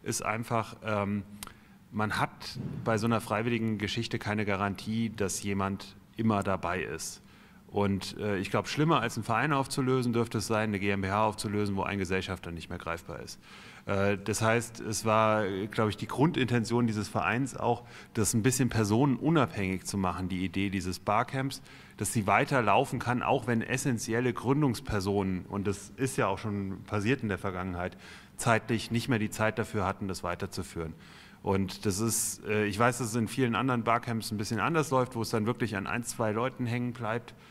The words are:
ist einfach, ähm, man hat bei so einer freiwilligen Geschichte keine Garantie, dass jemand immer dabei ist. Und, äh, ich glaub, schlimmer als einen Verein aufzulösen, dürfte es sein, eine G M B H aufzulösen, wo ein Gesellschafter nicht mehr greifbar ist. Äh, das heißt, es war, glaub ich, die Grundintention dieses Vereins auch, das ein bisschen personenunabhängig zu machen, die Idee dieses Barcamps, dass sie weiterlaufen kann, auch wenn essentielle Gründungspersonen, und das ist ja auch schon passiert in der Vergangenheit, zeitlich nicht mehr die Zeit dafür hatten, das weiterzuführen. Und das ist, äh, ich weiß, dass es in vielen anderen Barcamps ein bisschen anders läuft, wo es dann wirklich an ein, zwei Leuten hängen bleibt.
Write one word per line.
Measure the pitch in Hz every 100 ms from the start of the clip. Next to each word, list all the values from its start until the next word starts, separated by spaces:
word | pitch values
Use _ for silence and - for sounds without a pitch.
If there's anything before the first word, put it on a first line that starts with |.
ist | - 117
einfach, | - 110 120 117 104 117
ähm, | 110 104 101 104 98 - - - - - -
man | 104 107 98
hat | 143 - - - - -
bei | 120 110
so | 117
einer | 110
freiwilligen | - 107 120 117 113 107
Geschichte | 101 - 113 113
keine | - 104
Garantie, | 104 95 101 92 107 113 113
dass | 101 98 -
jemand | 101 98 98 98 - - - -
immer | 110 101
dabei | 98 92 85 90
ist. | 57 80 - - - - - - -
Und, | 101 101 98 - -
äh, | 104 98
ich | 104
glaub, | 117 95
schlimmer | - 156 143
als | 113 -
einen |
Verein | 107 113 143
aufzulösen, | 139 131 - 127 131 120
dürfte | 117 113 110
es | 98
sein, | 110 110
eine | 101
G | 101
M | 98
B | 95
H | 101 110
aufzulösen, | 101 110 104 104
wo | 98
ein | - 101
Gesellschafter | 90 95 92 90 90
nicht | 82 -
mehr | 87
greifbar | 82 82 - 62
ist. | 62 - - - - - -
Äh, | 98 101 101
das | 98 104
heißt, | 110 117 117 -
es | - 107
war, | 113 110 110 107 98 98 107
glaub | - 107
ich, | -
die | -
Grundintention | - 156 131 113 120 104 120 117
dieses | 107 101
Vereins | 110 85 113 135 -
auch, | 117 117 - - -
das | - 101
ein | 113
bisschen | 107 127 120
personenunabhängig | 113 104 110 143 123 143 165 117 107 95 92
zu | - 101
machen, | 92 85 90
die | 92
Idee | 90 95 98
dieses | 95 90 90
Barcamps, | - 107 127 135 135 - - - - -
dass | 107
sie | 120 98
weiterlaufen | 104 - 139 104 101 139 123
kann, | 120 123
auch | - 131 117
wenn | 117
essentielle | - 127 147 113 - 113 127
Gründungspersonen, | 117 117 139 147 110 - 107 95 101 95 90 -
und | 101 101
das | 98 - -
ist | 131 -
ja | 107
auch | 95
schon | 110 101 98 95 -
passiert | 104 104 139
in | 110
der | 92
Vergangenheit, | 101 90 92 87 90 - - - - -
zeitlich | - 110 - 113 -
nicht | 117 139
mehr | 117
die | 104
Zeit | - 110 110
dafür | 104 107
hatten, | 95 98 101
das | 90
weiterzuführen. | 90 90 95 - 87 85 80 78 - - - -
Und | - 98 95 -
das | 107 92
ist, | 113 104 - - -
äh, | 107
ich | 104 104
weiß, | 123 127
dass | 117
es | 117
in | 110
vielen | - 123
anderen | 107 131 120
Barcamps | 110 117 123 113 -
ein | 104
bisschen | 107 110
anders | 110 165 135
läuft, | 131 123 117
wo |
es | 107
dann | 113 107
wirklich | 123 113 101
an | 95
ein, | 113
zwei | 117 - 110
Leuten | 107 127 131
hängen | 120 120 123
bleibt. | 120 110 117 117 - -